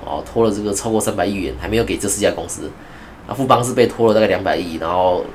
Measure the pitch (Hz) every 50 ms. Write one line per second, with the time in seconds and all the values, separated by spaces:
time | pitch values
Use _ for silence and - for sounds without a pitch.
0 | - - 73 76 - - - 117 113 107 98 104 104 101 98 - - 113 110 107
1 | 98 113 98 95 87 101 101 98 85 67 64 67 82 95 110 117 113 95 90 -
2 | 101 95 - 101 98 90 - 85 80 - - - 76 76 - - - - - -
3 | - - - - - - 113 135 131 127 123 120 120 127 120 127 117 - - -
4 | 113 110 107 110 107 98 92 90 95 85 78 87 90 85 80 80 80 85 90 92
5 | 90 90 90 - - -